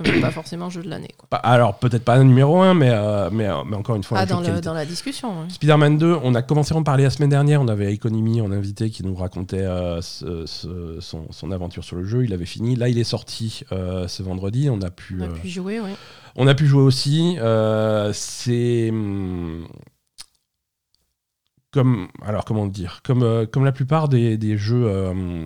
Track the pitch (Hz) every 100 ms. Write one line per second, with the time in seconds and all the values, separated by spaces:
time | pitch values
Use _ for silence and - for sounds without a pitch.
0 | 175 - - 131 - 170 180 175 196 92
1 | 64 - _ - - 123 113 - 123 117
2 | - 127 131 127 143 180 185 180 127 110
3 | 104 104 87 110 101 73 69 101 113 110
4 | - 190 190 - 175 170 165 160 151 175
5 | 269 277 247 170 170 180 147 151 147 151
6 | 170 170 127 120 127 151 143 160 151 135
7 | 135 135 143 143 143 147 120 104 101 107
8 | 117 110 113 113 104 101 98 101 110 110
9 | 92 92 90 90 90 95 95 90 87 85
10 | 78 - 85 82 76 - 82 87 85 82
11 | - 80 82 - 78 92 87 - - 87
12 | 95 123 123 90 85 101 113 127 123 117
13 | 113 117 - - 113 - - 95 90 92
14 | 87 - 92 92 98 120 143 104 92 -
15 | - 92 85 82 180 180 185 226 196 196
16 | - - - - 135 139 147 139 135 131
17 | 143 156 170 175 113 110 110 110 110 107
18 | 104 101 - - 123 120 120 120 113 110
19 | 104 98 92 90 85 82 - - - _
20 | _ - - _ _ _ _ _ _ _
21 | _ _ _ _ _ _ _ 139 127 113
22 | 90 - 107 104 - 110 101 98 87 -
23 | - 123 117 113 110 135 135 131 131 160
24 | 151 123 117 110 107 104 104 123 113 95
25 | 95 92 90 85